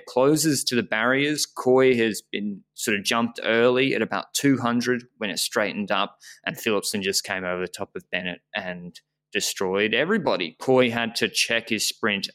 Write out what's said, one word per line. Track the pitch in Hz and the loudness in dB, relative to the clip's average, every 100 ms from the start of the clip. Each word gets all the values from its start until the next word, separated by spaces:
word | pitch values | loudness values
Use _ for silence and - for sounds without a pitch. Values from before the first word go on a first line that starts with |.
| - | -2
closes | 123 135 156 156 135 - | 2 4 4 2 0 0
to | 120 | -2
the | |
barriers. | 98 110 120 135 143 151 - | 0 0 2 2 0 -2 -4
Coy | - 127 131 131 120 | -2 4 6 6 6
has | 113 104 | 2 0
been | - 104 104 98 - | -6 -8 -6 -8 -14
sort | - - 101 | -6 -2 -2
of | 95 | 0
jumped | 117 117 - | 0 0 -2
early | 98 117 123 123 135 107 | 0 4 4 4 2 0
at | |
about | 107 98 - | -2 -4 -4
two | - 143 127 | 0 2 4
hundred | 120 120 123 123 123 - | 2 0 0 -2 -4 -8
when | 107 | -6
it | 82 | -4
straightened | - 117 101 101 101 | -2 0 -2 -2 -2
up, | 98 101 - - - - | -2 -2 -6 -20 -12 -10
and | - | -6
Philipson | 117 101 - 104 | 0 0 0 -2
just | 95 98 | -2 -2
came | - 95 90 | -4 -6 -4
over | 90 | -4
the | 90 | -6
top | - 98 95 | -8 -12 -12
of | - | -8
Bennett | 92 90 85 _ | -6 -6 -10 _
and | 104 92 90 87 - _ _ _ | -8 -8 -10 -14 -18 _ _ _
destroyed | 104 - - 95 98 107 | -6 -4 -4 -2 0 0
everybody. | 113 160 220 139 90 85 - | 0 0 0 0 -2 -4 -4
Coy | - 127 123 | 2 4 4
had | 117 113 - | 0 -4 -2
to | 110 | -2
check | - - 117 - | 0 -2 -2 -2
his | 107 - | -2 -2
sprint | - 110 101 - | -2 -2 -2 -4